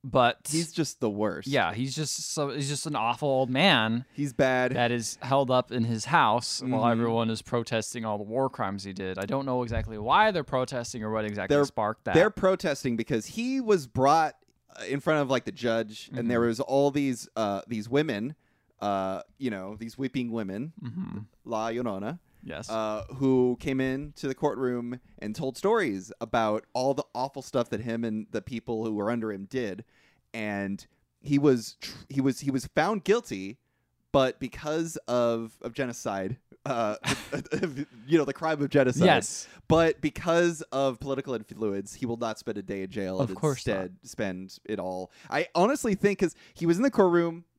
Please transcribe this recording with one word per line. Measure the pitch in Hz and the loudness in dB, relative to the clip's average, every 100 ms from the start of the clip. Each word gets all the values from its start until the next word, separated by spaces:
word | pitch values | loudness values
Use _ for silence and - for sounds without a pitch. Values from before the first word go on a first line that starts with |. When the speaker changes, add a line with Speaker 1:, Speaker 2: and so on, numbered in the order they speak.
Speaker 1:
but | 131 131 120 117 - | 2 6 6 4 -2
Speaker 2:
He's | 156 165 | -2 0
just | - 147 - | -2 -2 0
the | 113 | -2
worst. | 101 107 78 - | 0 -2 -2 -2
Speaker 1:
Yeah, | 139 90 | 2 2
he's | 98 135 135 | 0 -4 -4
just | 151 - - | -4 -4 -6
so, | - 143 | -4 -4
he's | 131 139 | -2 -4
just | 143 160 | -4 -4
an | 143 | -2
awful | 113 117 147 | 0 0 0
old | 131 131 | 2 2
man | 127 190 139 110 117 127 | 4 6 6 4 0 -4
Speaker 2:
He's | - 143 | -6 -6
bad. | - 131 127 127 | 2 2 4 2
Speaker 1:
that | 135 120 | 2 2
is | 120 113 - | 2 -4 -8
held | 123 135 131 | 0 2 4
up | 127 - | 2 2
in | 123 117 | 0 0
his | 113 113 | 0 2
house | 165 123 113 - - | 4 6 4 0 -6
while | 127 123 | -2 2
Speaker 2:
Mm-hmm. | 117 | 2
Speaker 1:
everyone | 113 117 113 113 | 2 2 2 0
is | 110 | -2
protesting | - 120 117 117 107 127 | -2 -4 0 -2 -2 -6
all | 113 104 | -4 -4
the | 104 | -4
war | 117 135 | -2 -2
crimes | 131 104 98 | -2 -4 -4
he | 95 | -8
did. | 95 95 95 | -6 -6 -4
I | 101 | -4
don't | 131 139 | -4 -2
know | 127 | -4
exactly | 120 117 - 110 | -2 -4 -4 -6
why | 107 165 214 | 2 4 4
they're | 180 | 2
protesting | 139 135 127 131 117 123 | -2 -2 -2 -4 -6 -6
or | 107 | -4
what | 110 | -2
exactly | 107 104 101 143 | -2 -4 2 4
Speaker 2:
They're, | 143 | 4
Speaker 1:
sparked | - 107 110 - | 2 -2 -2 2
that. | |
Speaker 2:
they're | 95 208 | 4 4
protesting | - 190 185 175 139 135 117 | 4 2 2 0 -2 -2 -2
because | 117 120 - | 0 -2 -2
he | - 240 269 | -6 -2 -2
was | 233 196 131 | 2 2 2
brought, | 131 135 160 156 - _ _ _ - | 2 4 6 2 -4 _ _ _ -14
uh, | 98 | -6
in | 139 | -4
front | 175 156 | 2 2
of, | 135 | 2
like, | 131 117 | 0 0
the | |
judge, | 95 120 113 107 110 - | -4 0 0 0 -8 -12
and | 127 117 | -4 0
there | 120 | 4
Speaker 1:
Mm-hmm. | 120 | 2
Speaker 2:
was | 113 | 2
all | 131 135 143 | 0 4 4
these, | 139 139 123 - - | 2 0 -2 -6 -2
uh, | 107 98 - | -2 -2 -4
these | 113 107 | -8 0
women, | 131 156 104 120 156 _ _ _ _ | 0 0 -2 -6 -10 _ _ _ _
uh, | 104 98 95 95 - _ | -2 0 -2 -4 -10 _
you | 127 | -6
know, | 101 95 104 | -4 -8 -10
these | 113 - | -14 -8
weeping | 135 131 120 | -6 -4 -4
women, | 113 101 98 147 - | -4 -4 -6 -8 -10
Speaker 1:
Mm-hmm. | 120 113 185 - 107 _ | -12 -8 -8 -10 -12 _
Speaker 2:
La | - 110 113 | -6 -4 -2
Llorona, | 117 120 95 104 170 _ _ | -2 -4 -4 -6 -10 _ _
Speaker 1:
Yes. | - 78 127 | -12 -12 -6
Speaker 2:
uh, | 113 110 107 - 127 | -4 -2 -4 -8 -2
who | 135 131 127 123 | 4 4 4 2
came | - 131 | -2 -2
in | 131 135 147 143 | -2 -2 -8 -8
to | 143 | -8
the | 131 | -2
courtroom | 147 113 131 123 120 127 _ - | -2 0 -2 -2 -6 -10 _ -10
and | 104 110 | -8 -4
told | 139 - | -6 -2
stories | 196 226 170 98 92 - | 0 2 2 -2 -8 -12
about | 113 117 110 107 - | -2 0 2 0 -2
all | 123 131 | -2 0
the | 135 - | 0 -4
awful | 120 135 139 | -6 -6 -6
stuff | - 131 117 | -4 -2 -2
that | 110 | -4
him | 117 117 117 | -4 -2 -2
and | 110 107 | -4 -4
the | 113 | -8
people | - 113 - 113 113 | -6 -10 -6 -4 -2
who | |
were | 104 104 | -2 0
under | 120 110 | 0 -4
him | 101 98 | -6 -6
did, | 127 110 92 - _ _ _ _ | -4 -4 -6 -14 _ _ _ _
and | 113 208 202 196 202 - _ _ _ | -6 -4 -2 -2 -4 -10 _ _ _
he | - 143 | 0 4
was | 143 127 110 - | 6 4 0 -14
tr-, | - - - | -16 -14 -8
he | 135 | 0
was, | 135 127 | 0 0
he | 139 | -2
was | 190 - | -2 -2
found | - 165 214 | 0 0 0
guilty, | 175 226 - 196 190 127 _ _ _ _ _ | 2 2 2 -8 -8 -12 _ _ _ _ _
but | 139 131 - | 4 4 0
because | 131 - 151 156 165 - - | -8 -8 -4 -2 -2 -6 -2
of, | 123 120 117 113 _ | 2 2 0 -4 _
of | 123 | -10
genocide, | 117 131 117 120 98 95 123 _ - - | -4 -6 -4 -4 -2 -4 -6 _ -14 -4
uh, | 123 110 107 127 131 - | 0 0 -2 -4 -4 -4
<laughs> | 139 - 151 175 131 143 - 120 | -8 -4 -4 -4 -4 -10 -10 2
you | 160 | 4
know, | 139 | 4
the | |
crime | 139 160 156 | -2 -2 -2
of | 139 | 4
genocide. | 147 127 123 180 | 6 6 6 6
Speaker 1:
Yes. | 139 - - - - _ | 6 2 -8 -12 -20 _
Speaker 2:
But | 160 165 156 | 4 6 2
because | 151 - 175 170 175 160 160 | -4 -4 2 4 4 0 -6
of | 135 139 120 | 0 0 -2
political | 139 135 135 | -4 -4 -2
influence, | 120 110 - 107 98 98 - | -6 -6 -4 -2 -2 -6 -6
he | 123 | -6
will | 117 | -4
not | 117 110 | -4 -6
spend | - 104 | -6 -8
a | |
day | 95 101 | -6 -6
in | 95 | -4
jail | 110 95 92 | -4 -4 -2
Speaker 1:
Of | 131 | -2
Speaker 2:
and | 92 | 0
Speaker 1:
course | 151 135 - | -2 0 -2
not. | 98 | -2
Speaker 2:
instead | 90 92 | -4 -10
spend | - - 104 92 95 - - | -18 -6 -4 -4 -10 -16 -8
it | 104 | -6
all. | 90 92 92 - - | -4 -6 -10 -14 -6
I | 143 175 165 | -4 -2 2
honestly | 202 294 240 196 | 2 2 0 2
think | 202 196 | 2 2
'cause | 175 - - | 0 -2 -20
he | - 165 | -2 2
was | 170 | 4
in | |
the | 269 | 2
courtroom | - 185 170 170 165 170 | 6 6 6 2 -2 -16